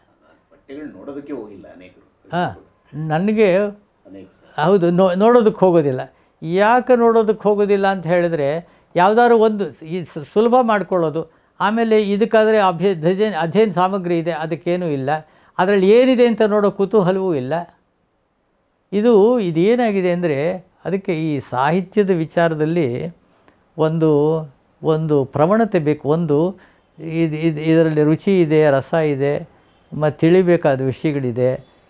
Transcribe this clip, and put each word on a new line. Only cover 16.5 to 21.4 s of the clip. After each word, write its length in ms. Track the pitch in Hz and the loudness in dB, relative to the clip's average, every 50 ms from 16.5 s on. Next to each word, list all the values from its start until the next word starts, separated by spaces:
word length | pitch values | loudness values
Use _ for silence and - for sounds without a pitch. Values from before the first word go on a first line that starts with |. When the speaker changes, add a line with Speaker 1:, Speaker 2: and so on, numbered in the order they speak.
| 208 214 202 202 | 2 2 0 0
Speaker 2:
ಕುತೂಹಲವೂ 640 | 196 - 196 185 233 220 185 175 190 190 190 190 170 | 0 -2 -2 0 0 0 2 2 0 -2 -2 -2 -2
ಇಲ್ಲ. 440 | 139 123 127 151 170 180 - _ _ _ _ _ _ _ _ _ _ _ _ _ _ _ _ _ _ _ _ _ _ _ _ - | -4 -4 -4 -6 -6 -8 -10 _ _ _ _ _ _ _ _ _ _ _ _ _ _ _ _ _ _ _ _ _ _ _ _ -4
ಇದು, 460 | 202 208 240 233 196 196 226 247 247 | 0 2 4 4 4 4 4 2 0
ಇದೇನಾಗಿದೆ 720 | 202 175 160 160 170 208 240 247 247 220 202 196 180 180 | -2 -2 -2 0 0 2 2 0 0 -2 -2 -2 -2 -2
ಅಂದರೆ, 540 | 175 175 175 170 143 135 147 170 190 185 - _ _ _ - | -2 -2 -2 -2 -2 -2 -2 -4 -4 -6 -10 _ _ _ -10
ಅದಕ್ಕೆ 500 | 151 175 196 196 - 175 156 160 160 147 | -8 -8 -6 -4 -4 -4 -4 -4 -4 -4
ಈ 40 | 135 | -4